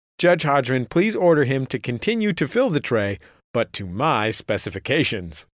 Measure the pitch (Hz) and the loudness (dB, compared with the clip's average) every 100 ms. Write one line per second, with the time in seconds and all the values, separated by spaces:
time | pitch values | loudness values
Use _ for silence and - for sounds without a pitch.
0 | _ - 175 175 147 143 120 131 117 170 | _ 0 2 4 4 2 2 0 0 0
1 | 214 196 175 151 127 135 131 127 - 120 | 2 2 4 4 2 0 -2 -4 -4 -4
2 | 208 226 208 175 147 240 262 147 - 113 | -2 0 0 0 0 0 2 0 0 0
3 | 101 98 - _ _ 120 110 - 95 98 | 0 -4 -12 _ _ -2 -2 -6 -8 -2
4 | 156 120 110 - - 101 101 92 - 156 | 0 2 0 -2 -2 -4 -4 -6 -2 0
5 | - 104 85 - - | 0 -4 -8 -14 -18